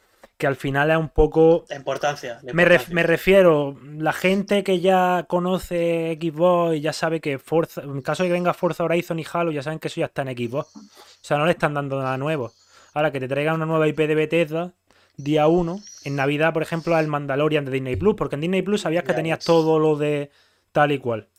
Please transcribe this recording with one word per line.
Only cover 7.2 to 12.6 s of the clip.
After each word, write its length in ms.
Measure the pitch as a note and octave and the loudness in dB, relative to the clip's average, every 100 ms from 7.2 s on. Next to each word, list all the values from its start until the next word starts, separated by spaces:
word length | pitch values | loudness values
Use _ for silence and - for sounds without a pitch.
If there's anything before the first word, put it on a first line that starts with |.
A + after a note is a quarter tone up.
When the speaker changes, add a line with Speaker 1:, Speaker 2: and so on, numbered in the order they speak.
Speaker 1:
que 180 | D#3 C3+ | -4 -6
Forza, 440 | - D#3+ D#3+ - | -2 -2 -2 -6
en 180 | D3 C#3 | -10 -8
caso 220 | C3 D#3 | -4 -2
de 80 | F#3 | 0
que 20 | |
venga 200 | F3 F3 | 0 0
Forza 300 | - F3 D#3 | 0 -2 -2
Horizon 340 | E3 E3+ E3+ E3 | 0 -2 -2 -6
y 80 | D3 | -6
Halo, 200 | E3+ E3+ | -4 -2
ya 120 | D3 | -4
saben 160 | C3+ D#3 | -6 -8
que 80 | D3+ | -8
eso 120 | - | -6
ya 60 | D3 | -4
está 160 | - | -4
en 60 | C3+ | -8
Xbox. 460 | B2 A#2+ C3+ D3+ - | -6 -6 -6 -8 -14
O 40 | - - - - | -20 -20 -20 -20
sea, 160 | - D3 | -4 0
no 80 | |
le 60 | D#3+ | 2
están 240 | E3+ D#3 | 2 -2
dando 240 | D3 C#3+ C3+ | -2 -4 -4
nada 160 | C3 C3 | -4 -2
nuevo. 360 | C#3+ D#3 A2+ - | -2 -4 -6 -12